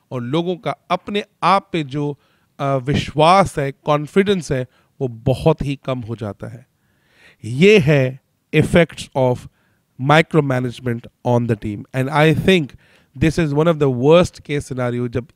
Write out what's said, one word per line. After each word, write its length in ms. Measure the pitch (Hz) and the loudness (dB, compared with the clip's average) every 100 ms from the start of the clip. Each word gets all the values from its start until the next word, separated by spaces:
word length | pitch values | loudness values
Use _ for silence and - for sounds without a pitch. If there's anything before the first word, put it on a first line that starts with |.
| _ | _
और 100 | 127 | -12
लोगों 340 | 120 160 170 170 | -6 -4 -4 -6
का 160 | 143 | -8
अपने 520 | - - 180 - 202 - _ | -10 -6 -6 -4 -8 -8 _
आप 260 | 160 196 - | 0 0 0
पे 100 | 170 | -6
जो, 360 | 139 147 147 143 _ _ _ - | -6 -6 -6 -8 _ _ _ -8
अ, 160 | 139 135 | -4 -2
विश्वास 840 | 123 - - 151 160 196 170 - | -2 -2 -2 2 4 4 2 -2
है, 120 | 139 | -6
कॉन्फिडेंस 800 | - - 147 147 196 196 190 139 | -6 -2 -2 0 0 0 -2 -2
है, 160 | 131 123 _ _ _ | -6 -6 _ _ _
वो 60 | 131 | -8
बहुत 540 | 113 135 123 160 156 | -4 -4 0 0 0
ही 180 | 143 139 - | -2 -6 -6
कम 140 | 127 | -8
हो 160 | 110 113 | -8 -10
जाता 320 | 107 98 113 | -10 -10 -14
है। 200 | 117 _ _ _ _ _ _ _ _ 110 | -16 _ _ _ _ _ _ _ _ -10
ये 340 | 127 196 214 | 2 4 6
है 400 | 139 147 127 135 _ _ _ 156 | 4 2 0 -6 _ _ _ -2
effects 540 | - 135 - - - 139 | 2 2 0 -4 -10 -2
of 300 | 127 123 - _ _ _ _ - | -2 -2 -8 _ _ _ _ -6
micromanagement 1000 | 135 156 170 160 139 127 127 117 127 117 - _ 123 | 2 2 4 0 0 -2 -4 -6 -6 -6 -10 _ 0
on 200 | 120 117 | 0 0
the 80 | 110 | -2
team। 280 | 110 104 - 131 | -4 -10 -8 -6
And 140 | 131 | -2
I 260 | 151 156 147 | 2 2 4
think 320 | 190 185 131 - _ _ _ 131 | 2 2 0 -10 _ _ _ -2
this 220 | 156 180 | -2 0
is 140 | 156 | 0
one 140 | 143 165 | 2 2
of 80 | 156 | 2
the 200 | 139 123 | 0 2
worst 400 | 139 170 165 - | 4 4 4 -4
case 360 | - 143 - | -10 -8 -8
scenario, 360 | 127 123 120 123 | -6 -4 -4 -4
जब 200 | 123 - | -6 -10